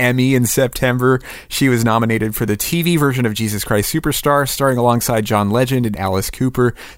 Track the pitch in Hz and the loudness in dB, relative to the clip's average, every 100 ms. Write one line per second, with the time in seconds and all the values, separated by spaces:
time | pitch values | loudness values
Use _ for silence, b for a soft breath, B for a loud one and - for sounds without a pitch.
0 | 123 127 127 131 120 - 127 - 127 123 | 0 2 2 2 2 2 0 0 0 2
1 | 127 127 B B B - 135 123 113 110 | 2 2 B B B -2 0 2 2 2
2 | 113 113 110 107 110 104 - 170 170 165 | 2 0 -2 -2 -2 -2 -2 -2 0 2
3 | 143 131 123 107 110 104 - 107 101 160 | 2 0 -2 -2 -4 -4 -2 -2 0 -2
4 | 151 139 147 143 139 - 135 127 120 120 | -2 -2 0 0 0 0 0 2 2 2
5 | - 113 107 110 101 113 127 131 117 104 | 0 -2 0 0 0 0 0 0 -2 -2
6 | 95 95 95 - 131 127 123 B B | -2 -2 -4 -4 -2 2 0 B B